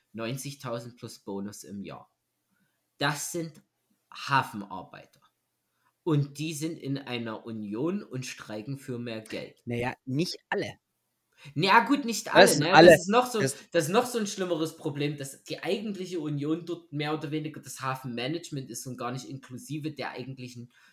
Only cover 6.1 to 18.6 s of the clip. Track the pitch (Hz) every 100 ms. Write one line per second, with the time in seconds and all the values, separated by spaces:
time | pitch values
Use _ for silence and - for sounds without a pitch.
6.1 | 147 143 - 156 147 160 165 135 135 -
7.1 | 120 113 110 117 113 104 107 160 202 214
8.1 | 127 127 - - 107 107 135 - 120 120
9.1 | 110 107 101 - - - 120 123 - -
10.1 | 131 185 - _ 202 - - _ _ _
11.1 | _ _ _ 143 143 190 220 220 277 233
12.1 | 214 - 165 190 - 156 170 175 160 180
13.1 | 226 240 220 135 - - 170 151 208 240
14.1 | 233 202 - 180 160 160 - 156 143 147
15.1 | 147 135 - - - 151 214 214 190 180
16.1 | 175 151 147 143 165 170 170 - 143 151
17.1 | 151 151 156 151 - - - 131 131 131
18.1 | 120 127 165 - 143